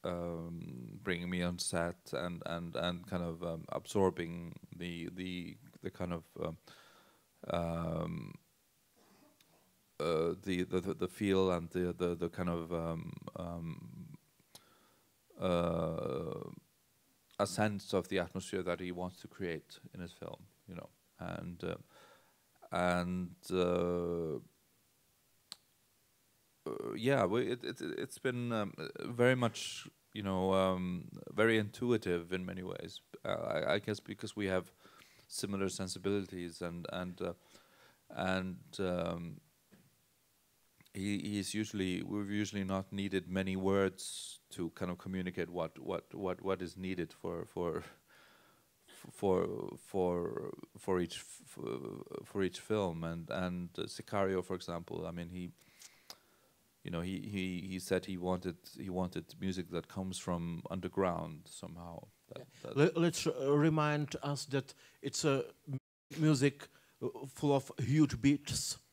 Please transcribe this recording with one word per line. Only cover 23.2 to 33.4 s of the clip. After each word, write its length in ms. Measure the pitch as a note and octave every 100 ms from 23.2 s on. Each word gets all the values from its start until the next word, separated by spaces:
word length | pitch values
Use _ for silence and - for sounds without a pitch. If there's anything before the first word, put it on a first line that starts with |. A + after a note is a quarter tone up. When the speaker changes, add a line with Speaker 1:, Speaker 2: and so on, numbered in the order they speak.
| F2 - -
Speaker 1:
uh, 840 | F#2 F2 F2 F2 F2 F2 E2+ E2 C2+ - _ _ _ _ _ _ _ _ _ _ - _ _ _ _ _ _ _ _ _ _ -
uh, 280 | - A1+ A1
yeah, 280 | A#2 C#3
we, 180 | F#2 A2 A#2+
it, 100 | A#2+
it, 160 | - -
it's 380 | - - - -
been, 340 | C3+ B2 A#2+
um, 200 | A2+ G#2 -
uh, 280 | D#2 - -
very 300 | A#2+ B2 B2+
much, 500 | A#2 - - - - _ _
you 80 | G#2+
know, 300 | G2+ F#2+ F#2+
um, 560 | F#2+ F#2+ F#2 F2+ F2+ - - -
very 260 | - A2+ A2
intuitive 760 | G#2+ - A#2+ A2+ G2+ F2 E2+
in 120 | F#2
many 180 | F2+ F#2
ways. 380 | F#2 - E2 - _ -
Uh, 40 | -
I, 460 | -